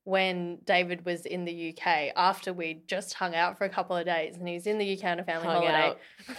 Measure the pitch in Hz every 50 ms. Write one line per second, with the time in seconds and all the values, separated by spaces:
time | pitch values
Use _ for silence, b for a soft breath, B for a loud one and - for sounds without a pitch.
0 | - 190 190 190 190 190 180 180 175 175 175 - - - 190 180 180 175 180 170
1 | 170 180 175 170 175 - 180 180 175 175 170 170 165 165 165 - - 185 165 151
2 | 147 139 - - 175 185 196 - - 190 180 175 165 160 160 160 - - 190 185
3 | 190 190 - - 190 180 165 165 170 175 190 - 202 190 185 - 180 - 185 175
4 | 170 180 175 165 160 160 - 175 175 175 175 175 175 208 214 214 208 196 190 190
5 | 202 185 175 170 175 185 165 165 165 170 170 175 170 165 156 156 160 - - B
6 | B B B B B B 262